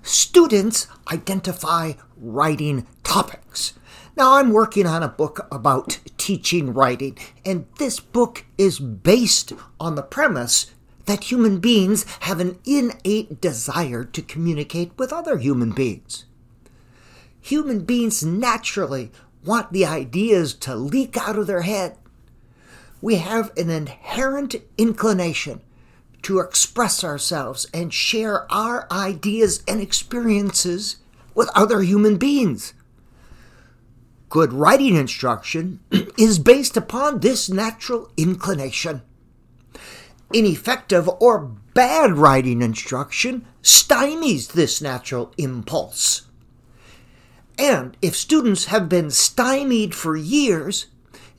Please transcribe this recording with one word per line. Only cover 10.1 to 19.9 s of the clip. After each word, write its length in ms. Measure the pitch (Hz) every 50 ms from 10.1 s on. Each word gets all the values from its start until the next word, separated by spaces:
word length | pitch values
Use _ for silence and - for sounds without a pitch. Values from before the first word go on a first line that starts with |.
| - 262 311 277 180 127 120 113 - - - - - - _ _ - _ -
that 260 | - 202 196 - -
human 280 | 247 247 226 214 196 175
beings 460 | 175 240 240 208 190 185 214 - - - - -
have 180 | - 170 190 165
an 180 | 180 180 180 - -
innate 720 | 254 285 285 240 233 - - - 185 208 220 - - 147 -
desire 640 | - 170 131 113 - - - 170 170 131 120 117
to 200 | 127 - - 156
communicate 680 | - - - 156 165 170 165 147 147 - - 170 175 175 - -
with 140 | 254 254
other 260 | 302 339 339 330 269 156
human 320 | 117 139 139 123 120 113
beings. 540 | 104 131 135 120 95 - _ - - - - _ _ _ _ _ _ _ _ _ _ _ _ _ _ _ _ - - - - - _ _
Human 440 | - - 277 302 302 269 240 202 160
beings 400 | 185 247 240 233 220 - - 151
naturally 880 | 160 170 202 262 240 226 226 - - - 202 180 127 139 131 117 110 _ - - _ _ _ -
want 280 | 165 226 233 - -
the 120 | 170 190 180
ideas 680 | 151